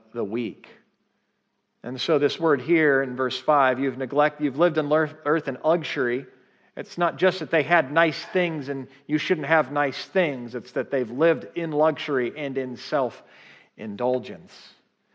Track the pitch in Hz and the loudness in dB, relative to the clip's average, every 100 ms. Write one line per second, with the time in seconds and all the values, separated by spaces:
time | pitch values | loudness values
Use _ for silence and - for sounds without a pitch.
0 | _ 117 101 117 110 - - - _ _ | _ -8 -6 -4 -6 -10 -20 -20 _ _
1 | _ _ _ _ _ _ _ _ 120 127 | _ _ _ _ _ _ _ _ -12 -6
2 | - 147 143 - 165 135 127 165 151 135 | 0 2 2 0 0 2 2 4 4 2
3 | 131 123 127 - - 147 131 127 135 123 | 0 -2 -4 -2 2 4 4 2 -2 -4
4 | 131 143 151 - 147 135 175 156 147 156 | -2 2 2 2 -2 2 2 2 2 2
5 | 151 - 147 160 143 127 156 170 151 147 | 0 -4 0 0 -2 -2 0 0 0 -2
6 | 123 127 143 _ _ _ _ - 135 - | -2 -2 -6 _ _ _ _ -14 -8 -2
7 | 170 135 185 - 151 165 139 170 135 160 | -2 2 0 0 0 0 4 2 4 2
8 | 165 - - 185 175 156 135 135 127 - | 2 0 -4 0 0 -2 -6 -8 -8 -14
9 | - 147 - 160 143 160 131 147 143 - | -4 -2 0 0 2 2 2 0 -2 -4
10 | - 190 160 127 120 120 - 139 120 135 | -2 0 2 -2 -6 -10 -6 -6 -2 -2
11 | 113 127 165 139 - 170 165 147 160 147 | -2 2 2 2 -2 -6 -2 2 2 2
12 | - 135 120 147 143 131 127 117 - 147 | -2 -2 -2 -4 -6 -4 -6 -8 -4 -2
13 | 120 - - - - - _ - 107 101 | -2 -6 -20 -20 -20 -20 _ -14 -10 -4
14 | 123 127 107 85 82 - - _ _ _ | -2 -2 -4 -16 -18 -20 -20 _ _ _
15 | _ | _